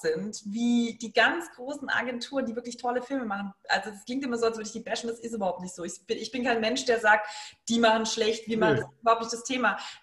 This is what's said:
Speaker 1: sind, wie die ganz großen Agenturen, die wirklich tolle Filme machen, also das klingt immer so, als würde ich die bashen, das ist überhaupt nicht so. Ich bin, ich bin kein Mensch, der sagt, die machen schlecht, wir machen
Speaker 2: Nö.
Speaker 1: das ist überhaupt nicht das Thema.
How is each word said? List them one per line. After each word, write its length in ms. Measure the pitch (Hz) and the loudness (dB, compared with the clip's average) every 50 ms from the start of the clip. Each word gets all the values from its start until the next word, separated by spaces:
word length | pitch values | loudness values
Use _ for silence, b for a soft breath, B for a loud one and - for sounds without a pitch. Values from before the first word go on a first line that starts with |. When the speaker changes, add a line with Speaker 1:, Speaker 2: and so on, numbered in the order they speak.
Speaker 1:
sind, 420 | - 160 156 180 196 214 214 - - | -2 0 0 0 -2 -6 -8 -10 -8
wie 520 | 208 202 233 240 240 240 240 233 226 226 - | -6 -2 0 2 4 4 4 2 0 -2 -6
die 120 | 233 220 | -10 0
ganz 360 | - 233 226 262 320 339 - - - | 4 4 4 4 4 0 -6 -10 -12
großen 340 | - 247 269 294 294 262 - | -12 -10 -10 -8 -8 -4 -2
Agenturen, 560 | - 214 240 254 240 240 - - 277 269 233 | -2 -2 -2 -2 -4 -6 -8 -4 -4 -2 -2
die 120 | 226 220 | -2 -4
wirklich 200 | 240 - 247 240 | -6 -8 -8 -10
tolle 240 | - - 247 240 247 | -4 -4 -2 -2 -2
Filme 220 | 247 - 277 269 240 | -2 -2 -4 -4 -2
machen, 280 | 214 196 196 202 196 - _ - - | -4 -4 -4 -6 -8 -10 _ -2 -2
also 220 | - 190 190 214 | -2 0 -2 -4
das 140 | 208 - - | -10 -12 -8
klingt 200 | - 247 269 277 | -6 -4 -4 -2
immer 120 | 254 240 | -2 0
so, 100 | 226 226 | 0 0
als 100 | 226 226 | 0 0
würde 100 | 220 214 | -2 -6
ich 60 | 214 | -8
die 80 | - 226 | -10 -10
bashen, 280 | - - 226 - - 233 | -6 -6 -6 -4 -4 -6
das 120 | 233 - | -6 -6
ist 120 | - 233 | -8 -8
überhaupt 280 | 226 214 196 180 180 180 | -4 -2 -2 -2 -2 -4
nicht 140 | 180 185 - | -8 -10 -10
so. 80 | - 170 | -10 -10
Ich 200 | 175 - - _ | -10 -10 -10 _
bin, 120 | - 220 - | -6 -6 -6
ich 140 | 220 - | -4 -6
bin 100 | - 247 240 | -4 -2 0
kein 160 | 262 233 226 | 0 0 2
Mensch, 240 | 220 220 247 262 - | 2 0 0 0 2
der 120 | 247 233 226 | 2 2 4
sagt, 300 | 214 208 214 214 - B B B B B B B _ - | 6 6 6 6 4 B B B B B B B _ 0
die 100 | 233 233 | 4 6
machen 260 | 233 220 220 226 226 | 6 6 6 4 2
schlecht, 440 | - - 226 220 214 226 - - 214 | 0 0 2 2 2 0 0 -2 -2
wir 100 | 226 220 | 0 4
machen 160 | 180 160 139 | 4 4 4
Speaker 2:
Nö. 60 | - | 4
Speaker 1:
das 60 | - - | 0 -4
ist 100 | - _ | -10 _
überhaupt 200 | - - 226 226 | 4 4 4 4
nicht 100 | 226 226 | 2 -4
das 120 | 240 233 - | -6 -8 -4
Thema. 340 | - 254 254 240 208 - B B B B B | -4 -2 2 2 2 0 B B B B B